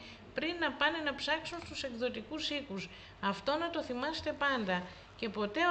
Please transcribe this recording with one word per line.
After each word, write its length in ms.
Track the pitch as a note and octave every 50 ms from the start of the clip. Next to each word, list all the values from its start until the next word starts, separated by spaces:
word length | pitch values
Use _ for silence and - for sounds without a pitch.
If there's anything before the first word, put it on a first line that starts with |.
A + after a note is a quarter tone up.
| - - - - - - -
πριν 220 | - D4 E4 F4 E4+
να 120 | E4 C#4+
πάνε 260 | B3+ - C#4 D4+ E4 E4 D4+
να 100 | C#4+ C4
ψάξουν 420 | C4+ - C#4+ D#4 D#4+ D#4+ - F4 E4+ -
στους 180 | - D4+ - -
εκδοτικούς 640 | C4 A#3+ A3+ B3 A#3+ G#3 A3 G#3 - D4+ D#4 D#4 -
οίκους. 400 | D4 C#4+ C#4 - G3 F#3+ E3+ - - - - - - -
Αυτό 300 | - G3 G3 - - C4+ D4 D#4
να 100 | E4+ E4+
το 140 | E4+ D#4 D4
θυμάστε 480 | - B3 A#3+ C4 D#4 D#4+ - - D4+
πάντα. 500 | D4 D4 C#4+ C#4+ C4+ A#3+ G#3 F#3+ F3+ F3+ F3+ - - - - - -
Και 140 | - A3+ A3
ποτέ 300 | F#3+ G#3 G#3 G3+ G#3 D#4 F4 F4